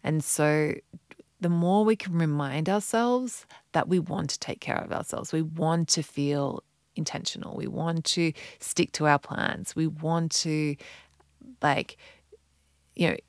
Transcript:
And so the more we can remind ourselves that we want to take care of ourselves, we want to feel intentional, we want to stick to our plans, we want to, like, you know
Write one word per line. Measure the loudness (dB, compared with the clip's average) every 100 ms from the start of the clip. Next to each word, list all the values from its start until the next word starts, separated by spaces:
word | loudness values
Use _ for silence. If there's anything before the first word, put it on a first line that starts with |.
And | 0 -2
so | 0 2 4 4 2 -2 _ -20 _ -20 -20 _
the | 2
more | 4 4 6 4
we | 2
can | 0 2
remind | 2 2 0 0 2
ourselves | 0 2 2 2 2 -2 -8 -16 -20 _
that | 0 4
we | 2
want | 2 -4 -2
to | -4
take | -6 -8
care | -2 -4
of | -2
ourselves, | -6 -4 -6 -4
we | -2
want | -2 -2 0 2 2
to | 0
feel | -2 -2 0 0 -2 -4 _ _ _ -8
intentional, | -6 -4 -6 -8 -10 -8
we | -6
want | -4 -2 -2 0
to | 0 0 -2 -14 -12
stick | -6 -2 -2
to | 2 4
our | 4
plans, | 2 -2 -2 -2 -6 -2
we | -2
want | 0 0 0 0
to, | 0 0 0 0 -4 -10 -20 -20 _ _ _ -20 -2
like, | 0 2 -2 -12 -20 -20 _ -20 _ _ _ _ _ 0
you | 0
know | 0